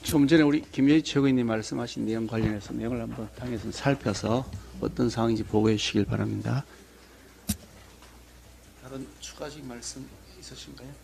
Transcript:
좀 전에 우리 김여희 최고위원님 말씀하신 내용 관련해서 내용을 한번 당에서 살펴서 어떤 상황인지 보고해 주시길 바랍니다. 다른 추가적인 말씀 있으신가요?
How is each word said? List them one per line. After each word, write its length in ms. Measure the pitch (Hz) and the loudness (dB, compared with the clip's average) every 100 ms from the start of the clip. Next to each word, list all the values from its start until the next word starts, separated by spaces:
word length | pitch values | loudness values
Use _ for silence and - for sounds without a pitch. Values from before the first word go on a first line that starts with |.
좀 240 | - 160 139 | 2 4 8
전에 140 | 165 | 8
우리 180 | 147 147 | 8 4
김여희 420 | - - 139 156 | -2 2 6 6
최고위원님 440 | 151 143 139 127 117 | 4 2 4 4 2
말씀하신 580 | 110 107 135 120 - | 0 -2 -6 -6 -4
내용 220 | 110 113 110 | -2 -2 -2
관련해서 480 | 113 110 104 - | 0 0 -2 -6
내용을 260 | 120 113 123 | -6 -4 -4
한번 280 | 113 117 107 - | -6 -8 -10 -10
당에서 360 | 123 117 107 | -8 -6 -6
살펴서 720 | - 139 135 113 98 101 120 131 - - - | -2 0 2 0 -2 0 0 -2 -12 -14 -6
어떤 300 | - - 123 | -6 0 0
상황인지 320 | 113 117 110 | 2 0 0
보고해 340 | 104 107 110 107 | 2 4 4 2
주시길 280 | - 107 | 0 0
바랍니다. 600 | 101 110 107 104 110 127 - - - - - - - - - - - - - - - - - - - - - - | 0 0 -2 -2 -2 -2 -4 -18 -20 -20 -20 -20 -20 -18 -10 -10 -12 -20 -20 -20 -20 -20 -20 -20 -20 -20 -20 -20
다른 260 | 131 135 139 - | -14 -12 -12 -14
추가적인 480 | - - 147 151 135 | -16 -12 -12 -10 -12
말씀 400 | 120 - 135 147 - - - | -12 -12 -12 -14 -18 -20 -20
있으신가요? 500 | - 131 - 135 127 139 | -18 -16 -16 -16 -18 -18